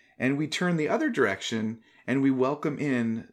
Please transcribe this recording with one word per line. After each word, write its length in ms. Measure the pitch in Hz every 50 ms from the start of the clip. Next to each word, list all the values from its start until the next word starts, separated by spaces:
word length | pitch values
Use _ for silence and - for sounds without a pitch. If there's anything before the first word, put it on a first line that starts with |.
| - _ _ _
and 180 | - 127 139 143
we 100 | 156 147
turn 300 | - - 185 180 175 160
the 120 | 151 147
other 200 | - 226 320 302
direction, 720 | 233 - 123 104 98 98 - - 117 110 110 110 113 117 - - _ - -
and 160 | - 123 139
we 80 | 135 135
welcome 460 | 135 127 127 131 147 147 - 160 143 120
in 520 | 135 147 131 123 117 113 113 113 - -